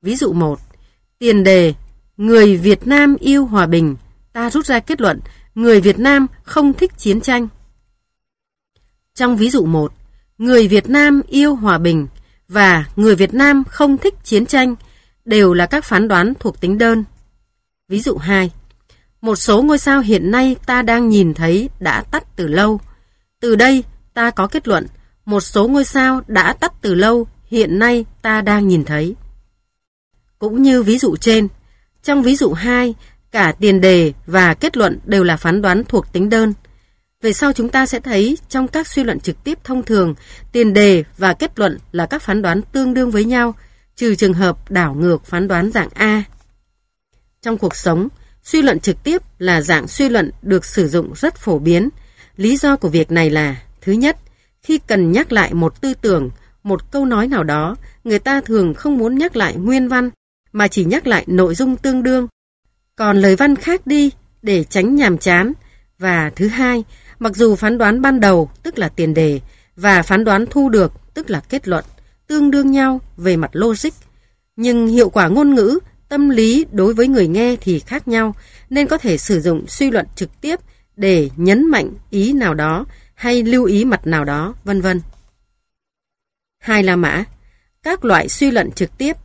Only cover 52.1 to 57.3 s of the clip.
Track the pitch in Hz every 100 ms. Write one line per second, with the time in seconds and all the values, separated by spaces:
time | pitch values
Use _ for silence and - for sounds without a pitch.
52.1 | _ - - 208 269 285 277 165 160 156
53.1 | 170 160 151 147 135 - - - 214 285
54.1 | 320 - _ _ _ - 311 - 214 170
55.1 | 190 320 220 180 170 160 - 269 254 220
56.1 | 175 131 - _ _ 202 185 - 285 269
57.1 | 226 247